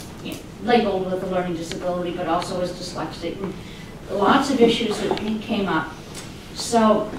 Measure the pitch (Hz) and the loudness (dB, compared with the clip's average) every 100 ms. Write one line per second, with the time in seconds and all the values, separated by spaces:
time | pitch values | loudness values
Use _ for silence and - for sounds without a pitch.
0 | - - - - - - 202 233 202 190 | -12 -12 -10 -10 -12 -6 4 4 4 0
1 | 185 185 190 180 180 165 165 - 180 180 | -2 -2 -2 -2 -2 -4 -6 -4 -2 -2
2 | 175 170 160 175 180 180 175 - - - | -2 -4 0 0 -2 -2 -4 -4 -8 -6
3 | - - - - 175 - - - - - | -8 -6 -8 -6 -6 -8 -12 -14 -14 -14
4 | - 196 208 269 277 220 233 - 214 202 | -6 4 6 6 4 6 6 6 0 0
5 | 190 - 214 214 - 208 185 160 156 - | 0 0 0 -2 -2 -2 0 0 -2 -8
6 | - - - - - - - 233 220 202 | -14 -14 -14 -14 -12 -8 2 6 6 6
7 | - | 2